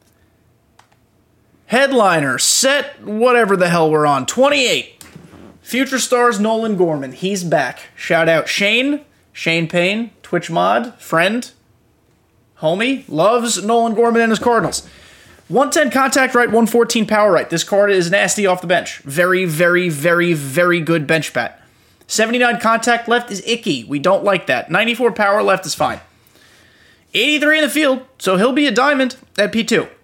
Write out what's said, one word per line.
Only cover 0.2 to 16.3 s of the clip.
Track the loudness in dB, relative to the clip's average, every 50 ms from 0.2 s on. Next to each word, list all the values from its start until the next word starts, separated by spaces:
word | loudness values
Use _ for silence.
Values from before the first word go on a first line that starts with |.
| _ _ _ _ _ _ _ _ _ _ _ _ _ _ _ _ _ _ _ _ _ _ _ _ _ _ _ _ _
Headliner, | -2 0 2 2 2 2 2 2 4 2 2 0 -2 -2 -2
set | -2 0 0 0 2 0 0 0 -2 -6 -12 -16 -12
whatever | -8 -4 0 2 2 4 4 2 2 2
the | 2 2 2
hell | 2 2 2 2
we're | 2 2 2
on. | 2 2 0 -2
Twenty-eight. | -4 0 2 2 2 2 2 0 0 0 -2 -4 -8 -14 -20 -20 -20 -20 -20 -20 -20 -20 -20 -20 -20 -20 -20
Future | -12 -6 -2 -2 -2 -2 -2 -4
Stars | -2 0 0 2 2 2 2 2
Nolan | 0 0 0 0 -2 -2 0
Gorman. | 0 0 0 0 -2 -6 -8 -10
He's | -6 -6 -4 -4 -4 -4
back. | -2 0 0 0 -2 -6 -10 -16 -20 -20
Shout | -10 -4 0 0 2 2 2
out | 2 0 0 -2
Shane. | -2 -2 0 0 0 0 0 0 -2 -4 -8 _ _ _ _ _ -14
Shane | -8 -4 -2 -2 -2 -2 -2
Payne. | -2 0 0 0 0 -2 -6 -8 -12 _ -10
Twitch | -4 -4 -4 -4 -2
mod. | -2 -2 0 0 0 0 -2 -6 -12 -16
Friend. | -10 -4 0 0 0 0 0 -4 -8 -10 -16 _ _ _ _ _ _ _ _ _ _ _ _ _ _ _ _ _ _ _ _ -4
Homie. | -2 -2 0 0 0 -2 -2 -4 -6 -6
Loves | -2 2 2 2 2 2 0 -2 -4 -4 -2
Nolan | 0 0 2 2 0 0
Gorman | 2 2 2 2 2 2
and | 2
his | 0 0
Cardinals. | 2 2 2 2 0 -2 -4 -8 -12 -14 -20 -20 -20 -20 -20 -20 -20 -20 -20 -20 _
One | -4 0 0 0 2
ten | 2 0 0 2 0
contact | 0 0 0 2 0 0 2